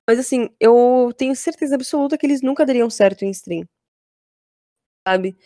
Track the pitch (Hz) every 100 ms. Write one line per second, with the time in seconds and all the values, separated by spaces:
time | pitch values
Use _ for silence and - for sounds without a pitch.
0 | - 240 254 254 226 - 226 240 247 254
1 | 240 233 262 262 339 - 285 269 254 294
2 | 277 311 285 269 262 277 269 247 233 -
3 | 196 196 196 196 - 170 175 _ _ _
4 | _ _ _ _ _ _ _ _ _ _
5 | 190 190 185 185